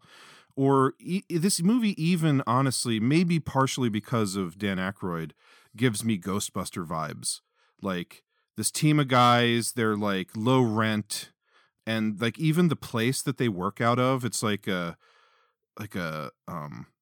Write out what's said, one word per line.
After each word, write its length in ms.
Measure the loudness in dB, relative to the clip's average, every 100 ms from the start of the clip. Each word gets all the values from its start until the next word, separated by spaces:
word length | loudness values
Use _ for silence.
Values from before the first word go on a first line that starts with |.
| _ -20 -20 -20 _ 0
Or 380 | 4 4 2 -2
e-, 240 | -6 -6 -2
this 300 | 0 0 2
movie 360 | 2 2 2 0
even, 440 | 0 2 2 2 2
honestly, 540 | 2 2 0 -2 0
maybe 400 | 2 2 2 0
partially 500 | 0 0 0 0 -2
because 460 | -2 -2 -2 0 -2
of 240 | -4 -4
Dan 180 | -4 -2
Aykroyd, 540 | -4 -4 -6 -6 -8 -12 _ -20 _ -2
gives 280 | 0 0 -2
me 140 | -2
Ghostbuster 680 | -2 -4 -6 -8 -8 -8 -8
vibes. 560 | -6 -8 -8 -10 -10 _ _ _ -10
Like, 420 | -6 -6 -8 -16 _ _ _ -6
this 140 | -6
team 300 | 0 2 4
of 80 | 4
guys, 640 | 6 6 6 4 2 0
they're, 260 | 0 0 0
like, 400 | 0 -2 -4 -2
low 240 | 2 4
rent, 680 | 4 2 0 -2 -4 -10 -12 _ _ _ _ _ -6
and, 340 | -2 -2 -2
like, 160 | -4 -2
even 300 | 0 2 2
the 80 | 0
place 480 | -4 -2 0 -2
that 140 | -4 -2
they 120 | -2
work 320 | -2 -4 0
out 160 | 0 2
of, 260 | 0 0
it's 200 | -4 -4
like 240 | -2 -2 -4
a, 280 | -4 -4 -10 _ _ _ _ _ _ _ -14
like 160 | -10 -8
a, 360 | -6 -8 -10 -14 -12
um, 380 | -10 -10 -14 -18 _